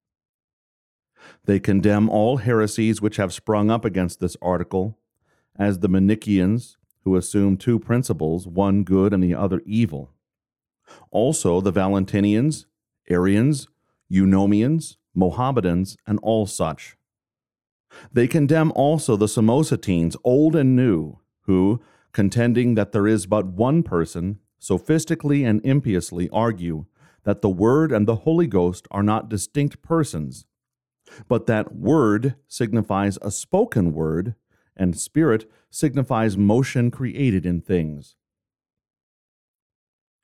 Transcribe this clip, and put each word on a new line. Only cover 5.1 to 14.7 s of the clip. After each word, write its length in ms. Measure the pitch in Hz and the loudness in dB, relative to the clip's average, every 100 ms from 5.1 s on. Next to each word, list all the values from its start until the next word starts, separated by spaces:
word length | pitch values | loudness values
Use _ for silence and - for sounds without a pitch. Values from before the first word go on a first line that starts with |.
| _ _ _ _ - | _ _ _ _ -4
as 220 | 101 92 | -2 0
the 80 | 95 | 0
Manichaeans, 880 | 95 98 107 107 98 92 117 - _ _ _ | 2 2 0 0 0 2 0 -6 _ _ _
who 120 | 95 92 | -2 0
assume 420 | - 107 101 95 | 0 0 0 0
two 220 | - 117 | 0 -2
principles, 680 | - 120 123 85 78 85 92 | 0 -2 -2 -4 -2 -4 -4
one 360 | 87 98 101 | -2 0 0
good 300 | 90 95 98 | 2 2 2
and 100 | 98 | 2
the 100 | 90 | 0
other 280 | 87 95 92 - | 0 -2 -4 -4
evil. 460 | 110 110 71 67 _ _ _ _ _ _ _ _ - - | -2 -2 -4 -14 _ _ _ _ _ _ _ _ -20 -6
Also 500 | 98 127 160 92 87 | -2 0 0 0 0
the 100 | 98 | 0
Valentinians, 960 | 90 95 98 95 104 101 107 147 156 - _ _ _ - | 0 0 0 0 0 2 2 0 -4 -10 _ _ _ -2
Arians, 580 | 87 92 104 131 139 - _ _ _ - | 0 2 2 2 0 -6 _ _ _ -4
Eunomians, 840 | 92 98 95 101 104 123 | 2 4 4 4 2 2